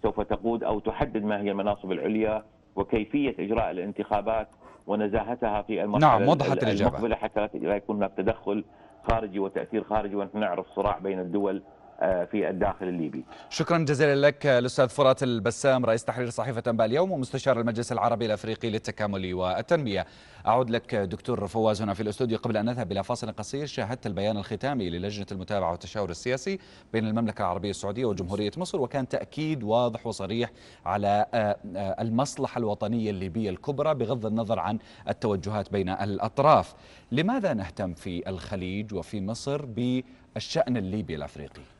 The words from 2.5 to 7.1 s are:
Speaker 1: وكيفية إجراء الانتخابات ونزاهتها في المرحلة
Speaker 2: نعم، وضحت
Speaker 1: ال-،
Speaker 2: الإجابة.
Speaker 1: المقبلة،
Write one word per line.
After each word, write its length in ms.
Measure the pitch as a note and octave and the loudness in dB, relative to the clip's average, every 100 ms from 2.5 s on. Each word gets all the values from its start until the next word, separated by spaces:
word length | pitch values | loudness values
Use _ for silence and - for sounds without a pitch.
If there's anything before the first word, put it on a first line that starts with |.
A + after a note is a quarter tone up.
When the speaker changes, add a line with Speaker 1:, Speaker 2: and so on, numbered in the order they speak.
| - _ - | -20 _ -4
Speaker 1:
وكيفية 600 | G2 A#2 G#2+ D3 C#3 - | 0 0 0 0 0 -2
إجراء 320 | G2 A2+ G#2 | -2 0 0
الانتخابات 760 | F2 F#2 - G#2 G#2 G2+ A2+ G#2+ - - - - | -2 -6 -4 0 0 2 -2 -2 -12 -20 -20 -4
ونزاهتها 760 | G#2 G#2+ G#2+ G#2 A#2+ A#2 G#2 | 0 2 0 -2 -2 0 0
في 220 | G2+ A2 | -2 -2
المرحلة 340 | G#2 G#2 D#3 A2+ | 2 6 8 8
Speaker 2:
نعم، 120 | G2+ | 6
وضحت 220 | D#3 C#3 | 4 4
Speaker 1:
ال-، 120 | C3+ | 2
Speaker 2:
الإجابة. 260 | A2+ G2+ G2 | 2 2 2
Speaker 1:
المقبلة، 260 | C#2 A2+ | 2 -2